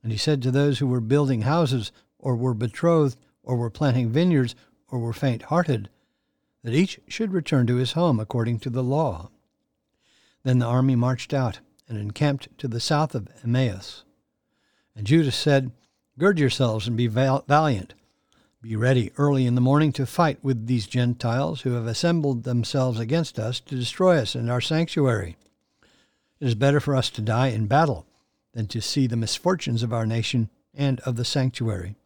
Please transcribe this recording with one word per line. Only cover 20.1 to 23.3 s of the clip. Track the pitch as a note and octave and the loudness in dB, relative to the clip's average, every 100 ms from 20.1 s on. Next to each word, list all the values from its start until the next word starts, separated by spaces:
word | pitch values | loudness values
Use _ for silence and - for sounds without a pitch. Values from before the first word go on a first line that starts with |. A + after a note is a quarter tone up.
| - E3 B2+ | 0 0 0
with | C3+ A#2+ A2+ | -2 -4 0
these | B2+ G2+ | -2 0
Gentiles | B2 B2 B2 A#2+ A#2+ D3+ D#3 | 0 0 0 -2 -2 -2 -4
who | B2+ | -4
have | A#2+ A#2 | -4 -4
assembled | A2 E3+ E3+ C#3+ B2 | -2 0 0 0 -2
themselves | A#2+ B2 A2 C#3 B2+ A2+ | -2 -2 0 0 0 -2
against | A#2 D#3+ D#3 | -2 -2 -2